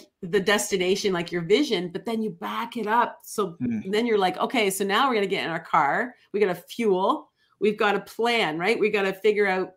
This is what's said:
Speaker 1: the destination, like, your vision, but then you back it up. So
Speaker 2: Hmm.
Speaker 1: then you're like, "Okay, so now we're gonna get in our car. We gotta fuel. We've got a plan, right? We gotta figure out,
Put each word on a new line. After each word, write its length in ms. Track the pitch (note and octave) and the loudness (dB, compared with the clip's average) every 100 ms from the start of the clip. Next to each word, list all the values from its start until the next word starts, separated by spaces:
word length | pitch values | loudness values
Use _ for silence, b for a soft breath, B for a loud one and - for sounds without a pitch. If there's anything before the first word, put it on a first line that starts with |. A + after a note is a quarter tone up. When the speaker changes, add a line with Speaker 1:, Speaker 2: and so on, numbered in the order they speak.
| - _ | -10 _
Speaker 1:
the 180 | F3+ G3+ | -2 0
destination, 720 | F#3+ G#3 - F#3+ F3+ G3 G#3 | 2 0 0 0 2 2 0
like, 180 | F3 F3 | -2 -2
your 100 | F3 | -4
vision, 480 | E3 A#3 D4 G3 F3+ | 2 2 2 -2 -4
but 160 | F#3+ A#3 | -8 -6
then 160 | A3+ | -4
you 100 | G#3+ | -4
back 460 | E3+ G3+ G#3+ A3+ A#3 | -6 -8 -6 -8 -6
it 100 | G#3 | 0
up. 320 | A#3 A3+ - | 2 0 -2
So 280 | - - F#3+ E3 | -8 -4 -4 -4
Speaker 2:
Hmm. 200 | B2 A2+ - | -4 -4 -2
Speaker 1:
then 140 | G#3+ A#3+ | 0 2
you're 120 | G#3+ | 2
like, 200 | F#3 - | 2 0
"Okay, 320 | G#3+ A#3 G3+ | -2 0 0
so 140 | G3 | 0
now 240 | G3 G#3 C4+ | 0 2 2
we're 80 | A3 | 0
gonna 120 | G3 | 0
get 180 | F#3 C3+ | -2 -2
in 60 | |
our 80 | E3 | -6
car. 560 | - E3 C#3+ F3 B3 - b | 0 2 2 0 -2 -8 b
We 80 | G#3 | 0
gotta 160 | G3 F3 | 0 0
fuel. 760 | - - A3 F3+ G3+ D4+ - _ _ - | -8 -2 2 2 2 0 -4 _ _ -2
We've 180 | G#3+ G#3 | 0 2
got 180 | G#3+ G3 | 0 0
a 60 | |
plan, 560 | - - A#3 A#3 E3 D#3 | -4 -2 0 2 0 0
right? 220 | F#3 A#3 | 0 2
We 100 | G#3 | 2
gotta 240 | G3+ F#3+ | 2 -2
figure 340 | F#3+ G#3+ G3+ G3+ | 0 2 4 2
out, 260 | F#3 F3+ | 0 -4